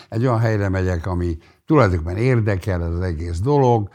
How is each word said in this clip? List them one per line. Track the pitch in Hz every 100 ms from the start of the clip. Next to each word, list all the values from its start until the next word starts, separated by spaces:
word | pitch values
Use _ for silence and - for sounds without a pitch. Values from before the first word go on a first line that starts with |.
| -
egy | 113
olyan | 131 113
helyre | 117 107 101
megyek, | 95 92 87 87
ami | 90 87 80 - _ -
tulajdonképpen | 156 107 90 80 90
érdekel, | 123 123 107 95 92 90
ez | 85
az | 85
egész | 92 78 85 82
dolog, | 110 147 127 117 101